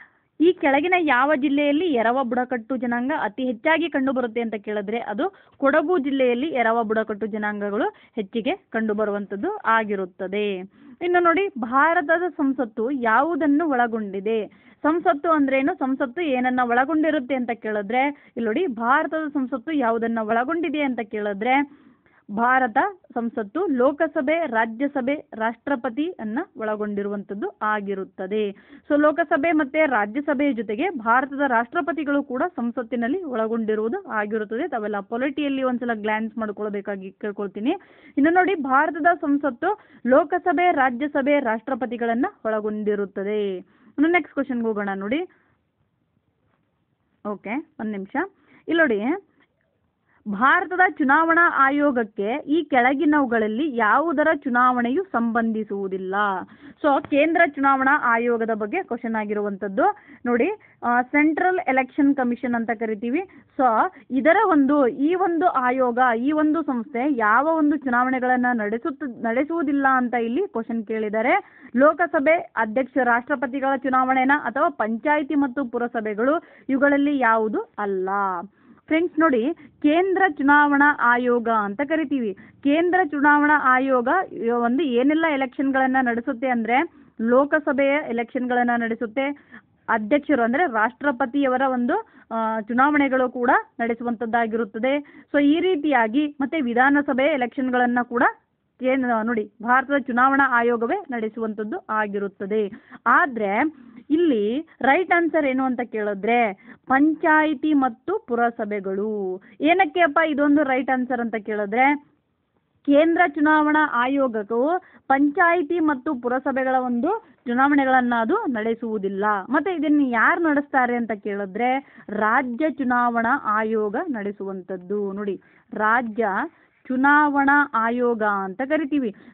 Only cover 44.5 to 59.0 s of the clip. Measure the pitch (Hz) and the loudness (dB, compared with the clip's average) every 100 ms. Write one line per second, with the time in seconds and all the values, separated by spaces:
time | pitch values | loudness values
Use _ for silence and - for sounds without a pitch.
44.5 | 247 226 208 202 196 202 285 370 _ _ | -4 -4 -4 -4 -6 -4 -4 -6 _ _
45.5 | _ _ _ _ _ _ _ _ _ _ | _ _ _ _ _ _ _ _ _ _
46.5 | _ _ _ _ _ _ _ 208 196 196 | _ _ _ _ _ _ _ -10 -8 -8
47.5 | 247 320 - 214 202 190 269 381 _ _ | -8 -10 -10 -8 -8 -6 -6 -6 _ _
48.5 | _ - 330 311 208 226 381 - _ _ | _ -4 0 2 0 -2 -4 -8 _ _
49.5 | _ _ _ _ _ _ _ 214 196 262 | _ _ _ _ _ _ _ -8 0 2
50.5 | 339 370 359 370 302 269 294 330 330 339 | 2 0 0 0 2 2 2 4 4 2
51.5 | - 269 285 294 247 220 - 202 277 302 | 2 2 2 0 0 -4 -4 -4 -4 -2
52.5 | 311 302 262 247 269 294 302 269 226 214 | -2 0 2 2 2 2 2 2 0 0
53.5 | 214 311 240 208 240 330 294 302 320 285 | -2 -4 0 2 2 2 0 0 0 0
54.5 | 240 254 247 240 277 381 240 233 233 226 | 2 2 2 0 -2 -2 -2 0 0 0
55.5 | 220 208 202 196 190 185 196 208 185 190 | -2 -4 -6 -6 -6 -4 -2 -2 -2 -8
56.5 | - - - 302 277 302 277 311 339 339 | -16 -20 -2 0 0 2 2 2 4 2
57.5 | 285 277 269 262 294 247 233 240 233 226 | 2 2 2 2 2 2 0 0 0 -2
58.5 | 220 208 320 381 240 | -4 -4 -4 -6 -6